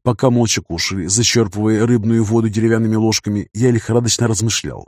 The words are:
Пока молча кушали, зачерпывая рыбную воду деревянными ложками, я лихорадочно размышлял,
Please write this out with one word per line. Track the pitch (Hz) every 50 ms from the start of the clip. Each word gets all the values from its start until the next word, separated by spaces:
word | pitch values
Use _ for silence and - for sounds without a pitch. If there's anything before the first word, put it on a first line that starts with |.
| -
Пока | 123 120 - - 131
молча | 120 120 120 107 - -
кушали, | - - 85 82 - - 95 95 85 82
зачерпывая | 92 110 117 - - 120 113 101 90 104 107 110 110 104 110
рыбную | 117 123 120 101 113 117 113 113
воду | 101 113 113 113 113
деревянными | 98 110 110 113 113 113 113 110 110
ложками, | 110 110 110 107 - - 107 104 104 95 - -
я | 107 123 127
лихорадочно | 120 117 - - 113 120 120 113 - - 120 117
размышлял, | 110 95 110 113 - - - 71 60 50 -